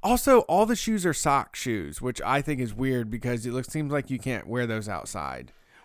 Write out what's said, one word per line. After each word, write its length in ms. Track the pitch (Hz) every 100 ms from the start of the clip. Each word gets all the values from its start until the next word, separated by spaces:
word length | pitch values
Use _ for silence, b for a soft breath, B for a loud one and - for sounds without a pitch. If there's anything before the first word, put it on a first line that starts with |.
Also, 380 | 196 240 - 254
all 260 | - 175 214
the 100 | 233
shoes 300 | - 220 180
are 80 |
sock 420 | 151 156 139 110 -
shoes, 460 | 127 110 76 76
which 180 | 123 123
I 200 | 76 135
think 180 | 143 143
is 140 | 123
weird 360 | 104 131 127 113
because 360 | 117 120 120 117
it 60 |
looks, 160 | 123 123
seems 220 | 156 151
like 200 | 143 139
you 80 | 131
can't 280 | 120 117 -
wear 200 | 120 120
those 200 | 110 101
outside. 680 | 90 - 101 71 64 64 - b b